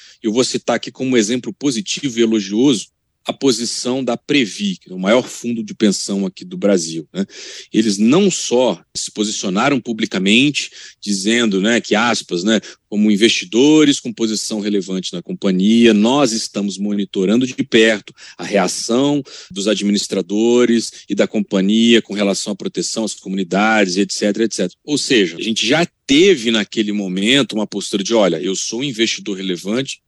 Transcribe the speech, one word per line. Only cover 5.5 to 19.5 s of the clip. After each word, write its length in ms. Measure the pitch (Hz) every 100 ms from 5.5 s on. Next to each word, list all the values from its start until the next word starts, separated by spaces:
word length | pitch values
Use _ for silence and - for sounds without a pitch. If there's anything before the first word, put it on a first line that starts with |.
| 117
de 140 | 107
pensão 500 | 101 107 92 - 98
aqui 200 | 95 -
do 120 | 90 90
Brasil, 520 | 101 98 80 80 78
né? 140 | - 98 - - - -
Eles 260 | - 110 98
não 320 | 110 156 202
só 500 | - - 123 127 85 _
se 160 | - -
posicionaram 680 | - 107 107 107 92 131 139
publicamente, 920 | - 110 113 101 95 113 143 139 - - - -
dizendo, 600 | 101 101 95 120 117 95
né, 200 | 101 117
que, 160 | - 107
aspas, 480 | 120 110 - 90
né, 160 | 95 110 - - _
como 220 | 104 107
investidores 880 | 101 113 - 92 107 143 156 147 139
com 140 | 123
posição 480 | 107 113 107 - 110
relevante 520 | 104 104 92 92 90
na 80 | 90
companhia, 720 | - 92 101 92 98 117 117
nós 400 | 107 110 139 135
estamos 460 | 110 - 107 101 92
monitorando 680 | 101 101 98 101 95 113 127
de 80 | 127
perto 480 | 135 117 113 107 - - - -
a 60 |
reação 800 | 90 101 92 - - 117 143 143 135 - -